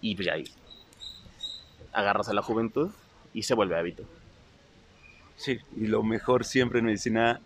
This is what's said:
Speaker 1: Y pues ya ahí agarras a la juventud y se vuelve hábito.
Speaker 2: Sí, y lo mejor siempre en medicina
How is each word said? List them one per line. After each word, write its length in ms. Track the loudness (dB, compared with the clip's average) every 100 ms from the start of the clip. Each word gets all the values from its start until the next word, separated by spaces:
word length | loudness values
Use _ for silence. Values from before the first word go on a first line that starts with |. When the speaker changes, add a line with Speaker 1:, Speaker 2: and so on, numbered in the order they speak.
Speaker 1:
Y 140 | -4 -4
pues 100 | -2
ya 60 |
ahí 100 | -4 -6 -16 -20 -20 -20 -20 -18 -18 -20 -16 -16 -16 -20 -20 -8
agarras 360 | -2 0 0 0
a 60 |
la 80 | -2
juventud 480 | 0 0 0 0 -2 -4 -20 -20 -14
y 100 | -8
se 120 | 0
vuelve 240 | 2 2 2
hábito. 240 | -2 -6 -16 -20 -20 -20 -20 -20 _ -20 -20 -20 -20 -20 -20 -12
Speaker 2:
Sí, 220 | -6 -6 -6 -6
y 100 | 0
lo 160 | 2
mejor 420 | 2 0 2 2
siempre 340 | 4 2 2 2
en 60 | 2
medicina 540 | 0 0 2 2 2